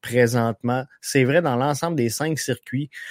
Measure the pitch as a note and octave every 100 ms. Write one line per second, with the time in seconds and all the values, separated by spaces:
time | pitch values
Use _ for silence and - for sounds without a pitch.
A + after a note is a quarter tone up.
0 | - A#2+ A#2+ A#2+ A#2 A2+ A#2+ B2+ C3 _
1 | - C#3 B2+ D#3 E3 B2 C#3 C#3+ E3+ D#3+
2 | A#2 - D#3 D#3 - B2 - C3 D3 -
3 | -